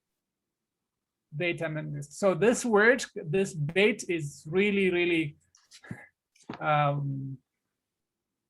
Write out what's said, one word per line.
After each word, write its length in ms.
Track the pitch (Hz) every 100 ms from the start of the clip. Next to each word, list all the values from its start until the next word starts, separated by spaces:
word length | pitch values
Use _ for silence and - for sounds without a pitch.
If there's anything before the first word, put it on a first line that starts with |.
| _ _ _ _ _ _ _ _ _ _ _ _ _ 151
Bete 260 | 175 170
Mengist. 520 | 160 156 156 147 143
So 200 | - 202
this 320 | 170 202 233 247
word, 400 | 208 220 262 - -
this 380 | 151 185 196
beit 500 | 160 147 175 208 247 -
is 340 | 170 147 - 151
really, 420 | 175 208 196 190
really, 460 | 175 175 165 156 - _ _ _ - - - - _ _ _ - -
um, 800 | 156 147 147 143 143 135 135 135 _ _ _ _ _ _ _ _ _ _ _